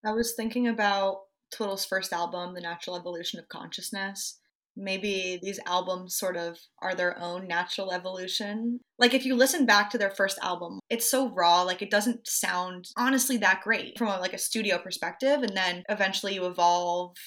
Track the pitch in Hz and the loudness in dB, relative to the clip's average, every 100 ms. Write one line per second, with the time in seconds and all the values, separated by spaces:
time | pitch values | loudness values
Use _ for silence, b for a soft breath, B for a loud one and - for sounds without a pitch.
0 | 214 220 233 - 226 247 240 220 208 196 | -2 0 -2 -2 -2 0 0 2 2 4
1 | 196 190 - _ _ - 208 196 - 190 | 0 -2 -10 _ _ -6 -4 -4 -2 -2
2 | 185 175 170 180 180 180 170 175 - 180 | -2 -4 -4 -4 -8 -8 -10 -10 -8 -8
3 | 175 170 170 175 165 - 165 - 180 196 | -8 -8 -8 -8 -12 -14 -12 -10 -8 -6
4 | 196 196 - - _ _ _ - 190 190 | -6 -6 -10 -12 _ _ _ -10 -6 -2
5 | 208 190 185 180 190 185 - 180 185 185 | -2 -2 -2 -6 -6 -8 -2 -2 0 -6
6 | 185 - 190 180 170 170 - _ - 180 | -4 -4 -2 -2 -6 -8 -20 _ -6 0
7 | 180 - 175 180 190 170 185 - 190 180 | -2 -2 -6 -6 -4 -4 -2 -4 -4 -4
8 | 185 185 185 - 208 208 233 240 _ - | -4 -8 -6 -4 -4 -4 -2 -4 _ 2
9 | 240 254 262 247 262 359 240 208 208 - | 4 4 2 4 4 6 6 6 4 0
10 | 196 196 196 - - 175 175 190 _ - | 0 2 0 0 -4 -4 -6 -12 _ -2
11 | - 262 262 185 170 175 180 180 202 208 | 2 2 0 4 6 6 4 -2 2 2
12 | 214 233 - - 185 180 180 180 180 - | 2 -2 -2 -2 0 -2 -4 -8 -8 2
13 | 247 269 262 247 202 190 202 220 - - | 4 4 4 4 4 4 2 0 0 -2
14 | 226 190 180 196 - 220 214 175 - - | 0 0 -2 -4 -2 -2 0 0 -2 -6
15 | 170 180 262 285 233 190 185 175 - 202 | -6 0 2 4 2 0 0 -2 -4 0
16 | 196 196 202 190 180 175 175 175 175 175 | 0 0 -4 -2 -2 4 6 6 2 -2
17 | 180 175 | -4 -10